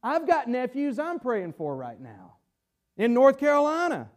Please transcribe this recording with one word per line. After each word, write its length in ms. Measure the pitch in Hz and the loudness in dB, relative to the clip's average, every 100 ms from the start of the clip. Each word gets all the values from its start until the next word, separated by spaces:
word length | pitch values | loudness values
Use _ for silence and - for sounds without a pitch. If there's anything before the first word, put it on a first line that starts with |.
I've 240 | 233 311 320 | -2 -2 0
got 220 | 330 254 | 0 0
nephews 500 | 247 254 254 285 240 | -4 -4 -4 -4 -4
I'm 220 | 311 339 | -6 -6
praying 340 | 254 226 180 | -4 -4 -4
for 220 | 151 156 135 | -8 -6 -6
right 240 | 127 117 | -10 -14
now 380 | 127 104 92 _ _ _ _ _ _ - | -18 -20 -20 _ _ _ _ _ _ -2
in 180 | 226 | 0
North 240 | 240 269 269 | 6 6 6
Carolina. 720 | 294 285 294 320 349 170 110 | 2 2 2 0 -2 -4 -8